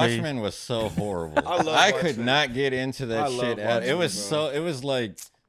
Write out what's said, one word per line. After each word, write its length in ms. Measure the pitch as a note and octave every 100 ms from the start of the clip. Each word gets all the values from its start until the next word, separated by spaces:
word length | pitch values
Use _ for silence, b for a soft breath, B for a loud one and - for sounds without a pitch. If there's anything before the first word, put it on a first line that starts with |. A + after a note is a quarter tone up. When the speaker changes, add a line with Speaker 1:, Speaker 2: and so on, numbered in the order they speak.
| B2+
Speaker 1:
me." 100 | A#2
Speaker 2:
Watchmen 240 | C3+ C3
was 140 | G#2
so 360 | - - A#2 G#2+
horrible. 480 | E2+ G#2 F2+ E2 D2+
Speaker 3:
<laughs> 80 | -
I 140 | F3+
love 60 | D#3
Speaker 2:
I 240 | D#3 F#3
could 120 | C3 F3
Speaker 3:
Watchmen. 180 | A2+ A#2+
Speaker 2:
not 260 | C#3 C#3+
get 200 | A#2+ C#3
into 320 | C3 C3 B2 B2
that 180 | A2+
Speaker 3:
I 40 | -
love 120 | B2
Speaker 2:
shit 180 | B2+ G#2+
at, 240 | G#2+ A#2
it 100 | B2
Speaker 3:
Watchmen, 40 | E3
Speaker 2:
was 160 | C#3
Speaker 3:
bro. 340 | - G2+ D3+ D3+
Speaker 2:
so, 40 |
it 60 | C#3+
was 240 | E3+ C3+
like, 340 | C#3 C3 A2+ - - _